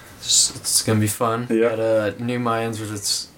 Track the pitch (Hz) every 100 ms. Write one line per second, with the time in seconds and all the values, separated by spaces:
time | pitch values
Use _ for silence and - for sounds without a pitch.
0 | - - - - - - - - - 110
1 | 107 - 117 113 120 113 117 110 113 110
2 | 104 - 120 123 123 113 113 107 107 104
3 | - - -